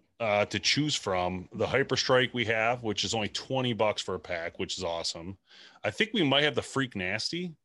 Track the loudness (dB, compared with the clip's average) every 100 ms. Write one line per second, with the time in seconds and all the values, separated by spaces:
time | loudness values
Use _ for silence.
0 | _ -4 2 4 2 0 0 2 2 0
1 | 0 0 0 -2 -6 -2 0 2 0 0
2 | 4 4 4 0 0 2 2 0 -2 -2
3 | -2 -2 -2 -6 -4 -2 0 2 2 2
4 | -4 -6 -4 -6 -6 -6 -6 -4 -4 -4
5 | -4 -6 -10 -14 _ -20 -20 -6 -4 0
6 | 0 2 4 4 4 0 -2 -2 -4 -2
7 | -4 -2 -4 -4 -8 -10